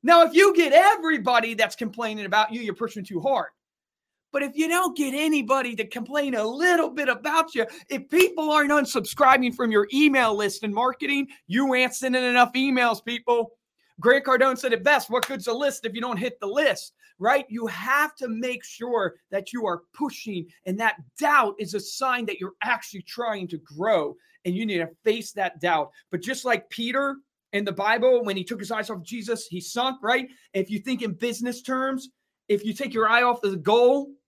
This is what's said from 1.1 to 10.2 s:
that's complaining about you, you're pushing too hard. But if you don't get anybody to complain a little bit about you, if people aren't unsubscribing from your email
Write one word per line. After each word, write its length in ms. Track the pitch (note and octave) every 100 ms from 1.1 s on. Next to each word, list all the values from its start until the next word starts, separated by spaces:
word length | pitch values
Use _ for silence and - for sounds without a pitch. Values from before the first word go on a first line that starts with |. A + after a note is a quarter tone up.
| D4 G#3+ A#3+ A3+ A3+
that's 200 | G#3 -
complaining 520 | A3+ A#3 A3+ G#3+ G3
about 260 | G#3 A3
you, 80 | A3+
you're 140 | A3 F3+
pushing 280 | A3+ A3
too 180 | F#3+ F3+
hard. 280 | B3+ B3+ D#3 _ _ _ _ _ _ _ _
But 100 | C#4
if 120 | C#4 D4
you 140 | D#4+
don't 260 | F4 F#4 F4+
get 180 | C#4
anybody 640 | C4+ D#4 D4+ A3+ C4+ B3+ A3
to 100 | G#3+
complain 500 | A#3+ A#3 D4 C#4+ A#3
a 100 | G#3+
little 440 | C4+ F4+ E4+ D#4+
bit 200 | C4 C#4
about 440 | B3 D4+ D#4+ D#4+
you, 120 | B3 A3 - -
if 180 | C4+ -
people 420 | E4 F#4 F4 D#4
aren't 220 | D4+ C#4+
unsubscribing 840 | D4 C4 B3 - - C4+ C4 B3
from 200 | B3 A#3+
your 160 | G#3+ G3+
email 400 | C4+ D4+ C4+